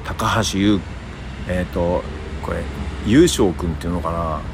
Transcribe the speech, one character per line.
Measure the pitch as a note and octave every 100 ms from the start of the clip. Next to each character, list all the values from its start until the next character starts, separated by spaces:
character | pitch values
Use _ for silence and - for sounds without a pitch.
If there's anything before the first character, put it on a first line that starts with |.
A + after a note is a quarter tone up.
高 | - - A2 A2 G2+
橋 | F#2+
優、 | G2+ G2+ - - - - - - -
え | F2+
ー | F2
と、 | F#2+ F2 F2 D2+ D2 - -
こ | -
れ、 | E2+ E2 - - - -
優 | A#2+
勝 | F3 - G#2
く | D2+ F2
ん |
っ | D2+
て | E2+
い |
う |
の | F2+
か | D#2+
な。 | E2 E2 D2+ -